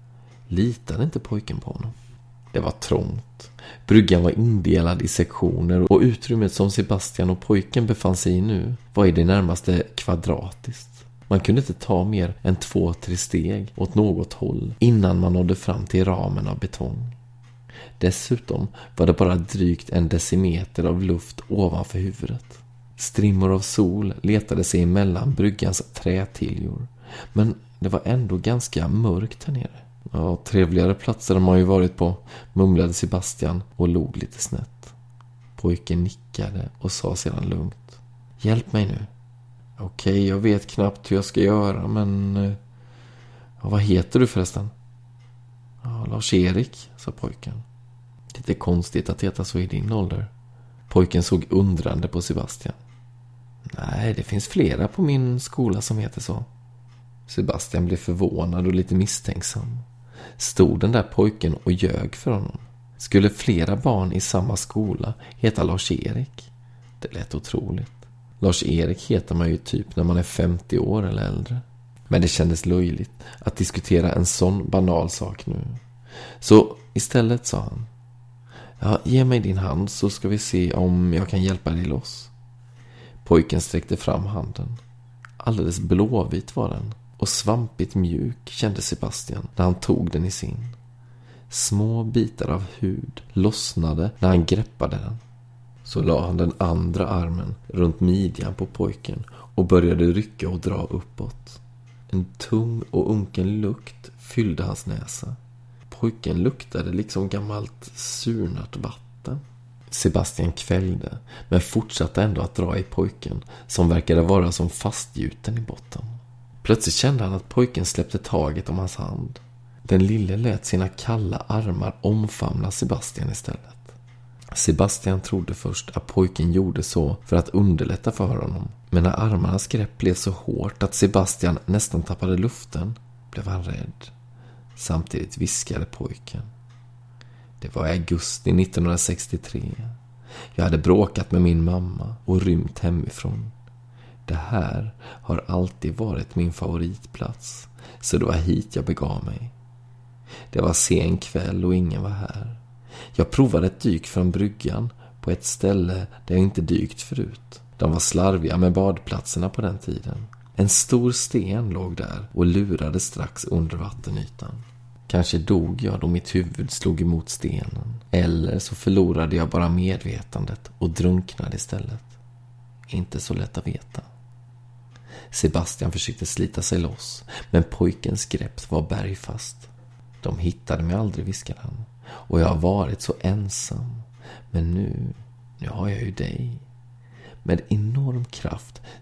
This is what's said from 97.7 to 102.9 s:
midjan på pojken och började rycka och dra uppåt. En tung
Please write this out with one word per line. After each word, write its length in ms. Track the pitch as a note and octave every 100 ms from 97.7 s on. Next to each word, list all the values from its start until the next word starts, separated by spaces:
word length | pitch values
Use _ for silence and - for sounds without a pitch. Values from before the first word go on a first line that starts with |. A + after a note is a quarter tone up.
| F#2 F2 -
midjan 540 | F2+ F#2 F#2 - F#2+
på 120 | G2 -
pojken 580 | - F#2+ G2+ - - -
och 360 | - - - F2+
började 400 | F#2 F2 E2+ E2+
rycka 420 | F2+ G#2+ - F2
och 120 | F2+
dra 260 | F#2 F#2+ F#2+
uppåt. 720 | F2+ - - G#2 - - - - - - - -
En 140 | F#2
tung 580 | F#2 - - A2 A#2 A2+ -